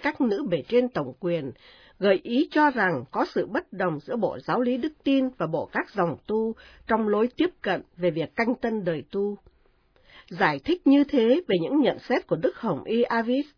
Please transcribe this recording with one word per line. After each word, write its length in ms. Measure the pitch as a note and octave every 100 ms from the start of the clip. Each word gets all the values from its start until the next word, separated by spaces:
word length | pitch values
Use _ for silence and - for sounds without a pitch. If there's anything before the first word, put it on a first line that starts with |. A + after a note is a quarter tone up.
các 180 | - D4+
nữ 260 | B3+ G3+ C4+
bề 120 | D#3+ -
trên 200 | A#3+ B3
tổng 240 | F3+ C3 -
quyền, 300 | F3 E3+ C3+ - - - - -
gợi 220 | G3 G3
ý 260 | - A#3+ F4
cho 200 | D4+ D4
rằng 340 | B3+ F#3 D3 -
có 160 | G#3 E4+
sự 120 | G#3 -
bất 260 | B3 -
đồng 260 | F#3 F#3 D3+
giữa 160 | - A#3+
Bộ 220 | F#3 A#2+
Giáo 220 | - F#3+
lý 160 | B3 B3
Đức 160 | D#4 -
tin 240 | - C4+ C4 B3+
và 80 | D#3+
Bộ 220 | D#3+ G#2+
các 180 | A#3 F4+
dòng 220 | G3+ F3 C3+ -
tu 280 | G#3+ A3 A3+ - - -
trong 220 | G3 G#3+
lối 200 | G3+ A#3+ -
tiếp 140 | F4 -
cận 200 | G#3 E3+ - -
về 140 | F3
việc 260 | D#3+ D#3 -
canh 180 | A3+
tân 300 | A#3+ A#3 A3
đời 200 | F3+ D#3 -
tu. 260 | G3 G3+ G#3 - _ _ _ _ _ _ - -
Giải 300 | E3 E3 D3
thích 220 | - F4+ -
như 180 | C#4
thế 360 | C#4+ C#4+ A3+ D4 F4+
về 80 | F#3
những 180 | E3 C#4+
nhận 180 | A3+ D3+
xét 280 | - C4+ -
của 100 | D#3+
Đức 200 | B3 -
Hồng 280 | A3+ E3
Y 180 | - A3+
Avis 440 | A#3+ A#3 A3+ C4 D4